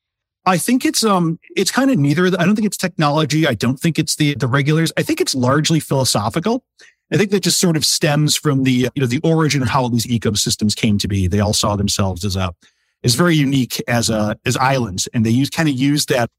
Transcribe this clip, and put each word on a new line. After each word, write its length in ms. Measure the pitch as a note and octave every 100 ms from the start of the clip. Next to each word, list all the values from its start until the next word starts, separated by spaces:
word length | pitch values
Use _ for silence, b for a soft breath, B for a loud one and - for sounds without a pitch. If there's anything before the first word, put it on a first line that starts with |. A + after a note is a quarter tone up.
| _ _ _ _ -
I 120 | F#3
think 280 | - B3 D#4
it's, 200 | C#4 A3
um, 340 | G3 E3+ E3 - -
it's 160 | F#3+
kind 180 | - C4+
of 80 | B3
neither. 280 | C#3+ D3+ F3+
I 200 | F3+ F3
don't 100 | G#3
think 100 | G#3+
it's 120 | -
technology. 680 | F#3 - D3+ D3 D3+ D3+ D#3+
I 60 |
don't 240 | A#2+ B2 C3
think 200 | E3 D#3
it's 200 | D#3 -
the, 180 | D3+ C#3+
the 120 | B2+
regulators. 440 | C3+ C#3 D#3 D#3+ -
I 60 |
think 180 | D3+ D#4+
it's 120 | F4+
largely 460 | C4+ B2 C#3 D3+ D#3+
philosophical. 840 | - C#3 C3 - G#2+ E3 F#3+ B3 - _ B B -
I 60 | -
think 140 | G3+
that 120 | G3+
just 160 | F3+ -
sort 180 | F#3 D#3+
of 80 | -
stems 500 | - D#3+ D3 D3+ -
from 280 | D#3 C3+
the, 80 | C3
you 300 | B2+ B2 -
know, 40 | C3
the 140 | B2+
origin 380 | D#3+ D#3+ D#3 C#3+
of 60 | A#2+
how 200 | C#3 B2
these 180 | A#2 A#2
ecosystems 680 | A#2 A#2+ G#2 - G#2+ G#2+ -
came 220 | A#2 G2+
to 100 | F#2
be. 200 | G2+ F2+
They 140 | G2+
all 120 | G2+
saw 220 | G#2+ G#2+ G2+
themselves 500 | G2 - G2 F2 G#2
as 100 | F#2+
a, 180 | F#2 E2+ b b b b
as 120 | B2+ A#2
very 200 | F3 D#3+
unique 460 | C3+ C#3 B2 - -
as 220 | A#2+ G#2
a, 280 | A2 G#2+ G#2+ -
as 120 | A#2+
islands. 500 | C3 C3+ A2+ F#2 -
And 120 | B2 A2+
they 40 |
use, 200 | A#2 C#3
kind 200 | - D#3+
of 60 | C3
use 320 | C#3 D3 -
that, 220 | C3+ A#2